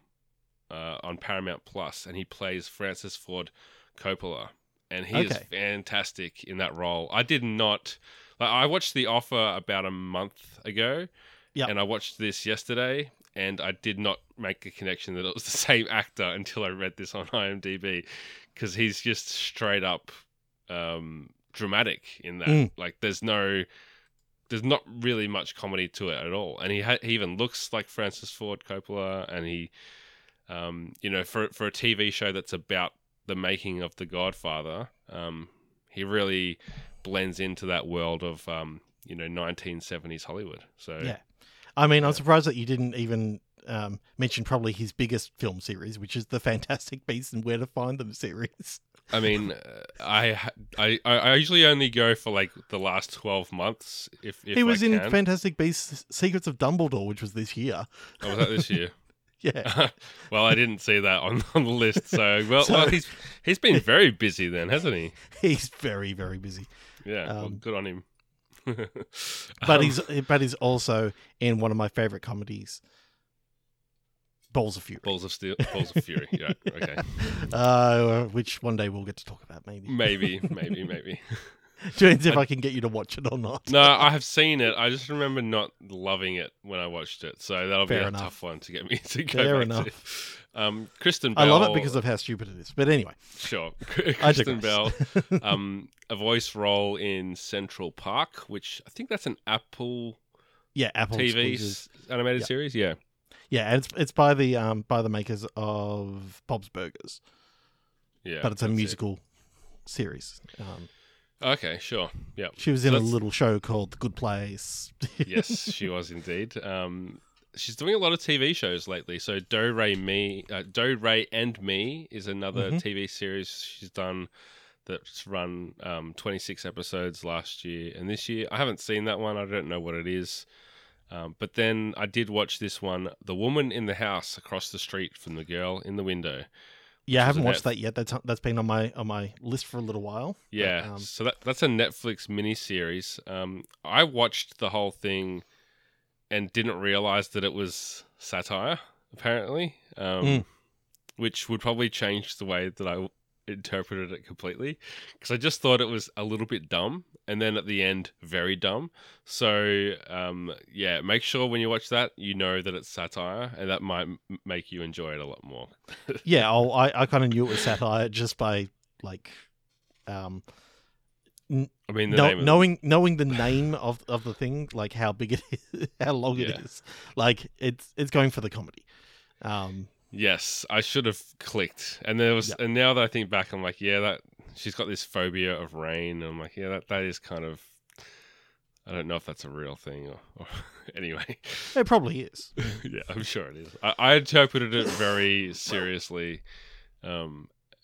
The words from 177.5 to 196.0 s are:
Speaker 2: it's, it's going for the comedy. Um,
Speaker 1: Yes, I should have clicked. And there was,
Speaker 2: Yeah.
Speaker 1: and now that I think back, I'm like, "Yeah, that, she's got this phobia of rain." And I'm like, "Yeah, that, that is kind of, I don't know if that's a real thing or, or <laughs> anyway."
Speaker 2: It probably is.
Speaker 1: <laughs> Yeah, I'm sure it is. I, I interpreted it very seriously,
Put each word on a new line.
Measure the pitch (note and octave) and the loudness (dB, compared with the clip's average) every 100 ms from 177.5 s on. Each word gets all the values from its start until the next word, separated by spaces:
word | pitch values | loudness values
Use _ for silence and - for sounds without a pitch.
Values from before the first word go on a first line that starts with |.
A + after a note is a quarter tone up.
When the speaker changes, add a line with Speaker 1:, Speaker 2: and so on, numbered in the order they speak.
| - | -4
Speaker 2:
it's, | B2+ B2 - - | -2 -2 -10 -6
it's | C#3+ | 2
going | D3 C3+ | 4 4
for | B2 | 2
the | A2 | -6
comedy. | A2+ E2 - _ _ _ _ _ _ | -8 -12 -16 _ _ _ _ _ _
Um, | G#2+ G#2 F#2+ F#2+ F#2+ _ _ | -6 -4 -4 -8 -12 _ _
Speaker 1:
Yes, | G2+ G#2 F2 - - - | 2 4 4 0 -6 0
I | G#2+ | 0
should | - C#3 A#2 | 2 0 0
have | G#2 - - | -2 -8 -16
clicked. | - A2 F2 - - - - | -6 -2 -2 -4 -12 -8 -2
And | A2 | 4
there | A#2 A2+ | 6 4
was, | G#2+ | 2
Speaker 2:
Yeah. | - A#2+ | -2 0
Speaker 1:
and | |
now | A#2 B2+ | 4 6
that | B2+ | 6
I | A2+ | 4
think | A#2+ G2 | 2 0
back, | G2 F#2+ | 0 0
I'm | G2 | -4
like, | F#2 F2+ | -4 -2
"Yeah, | G2+ G2+ | 2 2
that, | G#2 F#2 - _ - - | 2 -2 -8 _ -20 -12
she's | G#2+ | -10
got | - G#2 | -6 -6
this | G2 | -6
phobia | - G2 F2+ F#2 F2+ E2+ | -6 -2 -2 0 -2 -2
of | E2 | -8
rain." | D#2+ D#2+ E2 E2+ E2+ | -8 -6 -4 -4 -6
And | E2 | -8
I'm | D#2+ | -10
like, | D#2 - | -12 -10
"Yeah, | F#2+ | -8
that, | F#2+ - | -8 -4
that | G2 | -4
is | F#2+ F2 | -4 -8
kind | - E2+ | -10 -10
of, | E2 D#2 - _ _ - - - - _ _ _ _ _ - | -10 -12 -18 _ _ -20 -20 -20 -20 _ _ _ _ _ -10
I | |
don't | F2+ D#2+ | -8 -6
know | E2+ | -6
if | - | -8
that's | D2 | -14
a | D2 | -14
real | D2 C#2+ C#2 | -12 -12 -12
thing | - C#2+ C#2+ | -14 -14 -14
or, | - - - | -16 -20 -20
or | - - - | -14 -14 -14
<laughs> | - - - | -20 -16 -10
anyway." | F2 D#2 - A#2+ - - - C4+ | -8 -8 -10 -12 -12 -12 -4 0
Speaker 2:
It | A#3+ | 4
probably | A#3 B2+ D3 | 4 4 -4
is. | B2+ - - - | -8 -12 -12 -6
Speaker 1:
<laughs> | A#2 G#2+ - | -6 -6 -8
Yeah, | - - | -10 -8
I'm | G#2 | -8
sure | A2 G#2+ D2 | -6 -6 -8
it | D2 | -12
is. | E2 - | -18 -4
I, | G#2 - | -2 4
I | B2+ | 8
interpreted | D3 C3+ D3+ C#3 C3+ A#2+ | 8 8 6 6 4 0
it | A#2 G#2+ | 2 0
very | F#2+ G#2 G2+ G2+ G2 F#2 | 2 2 4 4 2 0
seriously, | F2 - G2+ F2+ F2+ | -6 -4 -2 -2 -4